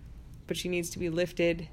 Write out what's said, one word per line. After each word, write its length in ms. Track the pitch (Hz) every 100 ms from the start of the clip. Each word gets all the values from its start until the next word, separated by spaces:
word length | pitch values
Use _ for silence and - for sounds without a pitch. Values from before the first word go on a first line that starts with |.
| - - - - -
but 100 | 170
she 100 | 175
needs 200 | 180 165
to 80 | -
be 100 | 175
lifted. 580 | 165 175 - 170 165 160